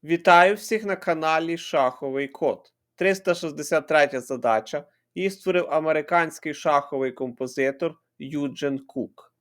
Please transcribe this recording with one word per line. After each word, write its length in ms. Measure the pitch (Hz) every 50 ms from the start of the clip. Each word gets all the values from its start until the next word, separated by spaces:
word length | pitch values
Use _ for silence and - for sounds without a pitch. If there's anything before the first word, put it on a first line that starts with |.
| -
Вітаю 500 | 151 170 170 170 190 175 175 175 190 208
всіх 300 | 208 - - 226 208 214
на 120 | 202 190
каналі 640 | 190 - 185 165 160 160 160 160 160 165 165 165 165
Шаховий 680 | - - - 151 131 127 127 - 151 135 131 139 139 135
Код. 440 | - - 165 139 - - _ _ _ _ _ _ _
Триста 400 | _ 185 190 190 190 - 185 175
шістдесят 540 | 170 170 160 143 156 147 - 165 156 135 -
третя 320 | 156 151 147 139 143 127
задача. 680 | 123 - 135 123 120 117 113 110 110 - - 147 143 _ _ _ _ _ _
Її 160 | 180 185 196
створив 400 | 190 - - 185 180 180 175 -
американський 840 | - 156 156 160 156 151 147 - 175 170 165 160 151 - - 160 147
шаховий 580 | - - 170 147 143 143 - 147 135 135 131
композитор 840 | 127 - 135 127 120 _ 131 127 - - 135 135 135 139 170 165 156 _ _ _ _ _
Юджин 600 | 143 135 151 147 143 139 - - 147 143 135 135
Кук. 560 | 135 - _ 135 104 - _ - - _ _ _